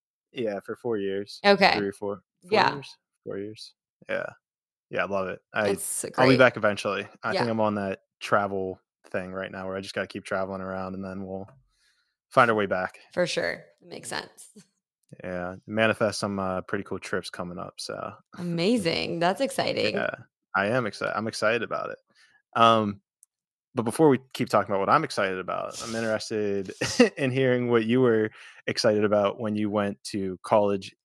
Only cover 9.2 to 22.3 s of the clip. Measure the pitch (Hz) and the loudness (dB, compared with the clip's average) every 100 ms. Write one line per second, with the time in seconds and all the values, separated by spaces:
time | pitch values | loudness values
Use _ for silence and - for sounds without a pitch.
9.2 | 92 95 98 98 95 95 98 107 95 104 | -6 -8 -8 -8 -8 -8 -6 -6 -6 -8
10.2 | - 98 95 95 92 95 95 95 95 95 | -6 -4 -4 -6 -6 -6 -8 -8 -10 -10
11.2 | 95 95 98 - _ _ _ _ _ _ | -10 -10 -12 -20 _ _ _ _ _ _
12.2 | _ 135 117 107 98 92 92 - - - | _ 4 4 4 0 0 -4 -8 -10 -4
13.2 | 170 175 170 - - _ 180 - - - | -2 -2 -4 -6 -12 _ -20 -16 -10 -10
14.2 | - - - 214 - _ _ _ - - | -10 -16 -20 -20 -20 _ _ _ -20 -16
15.2 | - 90 90 92 - 107 110 104 110 - | -10 -8 -8 -10 -4 2 4 4 0 0
16.2 | 104 98 95 92 - 101 98 92 - 95 | -4 -2 -2 -4 -4 -6 -6 -10 -6 -6
17.2 | - - 87 87 95 - - 101 - - | -6 -10 -10 -10 -12 -12 -10 -8 -10 -12
18.2 | _ - 175 170 185 247 165 165 - 170 | _ -10 -6 0 2 2 0 -2 -2 0
19.2 | 170 190 269 - 113 110 107 - - - | 0 0 -2 -2 -2 0 0 0 -2 -4
20.2 | - _ _ 95 101 127 107 - 107 104 | -12 _ _ 0 2 0 -2 -4 -4 -4
21.2 | 110 - 110 117 98 76 - - _ _ | -4 0 0 0 -2 -4 -6 -10 _ _
22.2 | _ | _